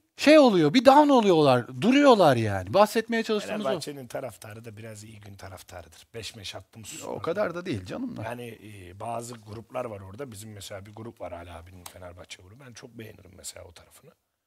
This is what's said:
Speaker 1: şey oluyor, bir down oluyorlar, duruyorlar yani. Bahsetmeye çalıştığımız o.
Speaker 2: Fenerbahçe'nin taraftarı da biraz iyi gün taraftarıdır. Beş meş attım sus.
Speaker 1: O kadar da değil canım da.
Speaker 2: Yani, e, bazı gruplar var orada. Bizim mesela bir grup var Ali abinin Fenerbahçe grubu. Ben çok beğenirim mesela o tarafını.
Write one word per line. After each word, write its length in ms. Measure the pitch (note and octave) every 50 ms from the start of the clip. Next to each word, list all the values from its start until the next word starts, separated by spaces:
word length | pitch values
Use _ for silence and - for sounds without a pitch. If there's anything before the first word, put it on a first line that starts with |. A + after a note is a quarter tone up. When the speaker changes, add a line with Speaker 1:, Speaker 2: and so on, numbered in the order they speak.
| _ _ _ -
Speaker 1:
şey 220 | - C#4 D#4 D#4
oluyor, 340 | C#4 B3 G3+ F3 D#3 D3 D#3+
bir 120 | C4 A#3
down 240 | C4+ C4+ D4 D4+ C#4+
oluyorlar, 720 | C#4 B3+ A3 G3+ F3 D#3 D3+ C#3 B2+ B2 A#2 - C3 B2+
duruyorlar 540 | C3+ A3 B3+ C#4+ D4 C#4 A#3+ G#3 F3+ D3+ C3
yani. 380 | A#2 A2 G#2 G2 F#2+ F2+ F#2 A2
Bahsetmeye 500 | F#3+ G#3 G#3 - A#3 A3 - A#3 A3+ G#3+
çalıştığımız 380 | - A3 G#3 F#3+ G3 F#3+ G#3+
o. 20 | G#3+
Speaker 2:
Fenerbahçe'nin 440 | C3 G#3+ E3 - D3+ D3 C#3 C3 A#2+
taraftarı 580 | - C#3 C3+ B2 G#2+ - - A2 G#2 A2+ A2+
da 120 | A#2+ G#2+ G2+
biraz 260 | A2 A#2 A2 G#2 G#2
iyi 160 | A2 A2 G#2
gün 160 | G#2 G2+ G2+
taraftarıdır. 720 | G2 F#2+ F#2+ F#2+ F2+ - - F2+ F2+ E2 E2 E2+ - - _ -
Beş 220 | A2+ G2+ - -
meş 200 | A#2 F#2+ - -
attım 300 | G#2+ G2+ _ _ A#2 G#2+
sus. 180 | G2+ G#2+ G#2+ -
Speaker 1:
O 160 | - - -
kadar 360 | - D#3 F3 G3+ G#3+ F#3 E3
da 100 | F3 F3
değil 200 | F#3+ D3 G#2 F#2
canım 320 | F#2 D3+ - B3+ B3 - A#2
da. 60 | A2+
Speaker 2:
Yani, 360 | A2+ A#2+ B2 B2 A#2 A2 - -
e, 360 | G#2+ G#2+ G2+ F#2 F2 F2+ G#2
bazı 340 | G#2+ A2+ A#2 A#2 A#2+ A#2 B2
gruplar 520 | A2+ G#2 G#2+ G#2 A#2 G#2+ _ B2+ B2+ B2
var 140 | A#2+ G#2+ G2
orada. 320 | G2 F#2+ F#2+ A2 C#3+ C3
Bizim 200 | A2 G2 G#2+ A2
mesela 340 | G#2+ G2+ F#2+ - G#2 G2 G2
bir 100 | G#2+ G#2
grup 260 | A2+ A2+ A#2 A2+ -
var 100 | G2 F2
Ali 200 | E2+ E2+ E2+ E2+
abinin 320 | E2+ D#2+ E2+ F2+ F2+ F2+ F2
Fenerbahçe 600 | - - F#2+ F#2 F2 F2 F2+ E2 - - - F#2+
grubu. 200 | F#2 G#2 C3 C#3+ B2+
Ben 60 | A2+
çok 160 | - - B2+
beğenirim 420 | A2+ A2+ A2 G#2 G#2 F#2 F2+ F2 -
mesela 300 | - - - - - F2+
o 60 | F2+
tarafını. 400 | E2+ - _ _ _ _ _ - _ _ _ _ _ _ _